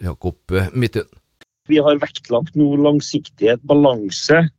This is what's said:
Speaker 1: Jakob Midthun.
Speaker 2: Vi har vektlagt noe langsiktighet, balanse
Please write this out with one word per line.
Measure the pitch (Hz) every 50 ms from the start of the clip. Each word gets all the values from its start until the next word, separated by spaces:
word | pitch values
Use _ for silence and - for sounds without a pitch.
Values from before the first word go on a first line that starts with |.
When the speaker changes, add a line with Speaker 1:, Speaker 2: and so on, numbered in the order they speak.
Speaker 1:
Jakob | 101 90 76 - - 90 - _ _ - 92 95 92 92 -
Midthun. | 127 120 110 - 110 - _ _ _ _ _ _ _ - _ _ _ _
Speaker 2:
Vi | - 156
har | 151 143 147 147
vektlagt | 147 - - - - _ - 120 120 156 - -
noe | 151 147 143 143
langsiktighet, | 143 143 147 147 147 - - - 147 - - _ - 101 113 123 120 -
balanse | 143 147 147 143 135 123 110 104 95 - - - - 151 165 165 151 _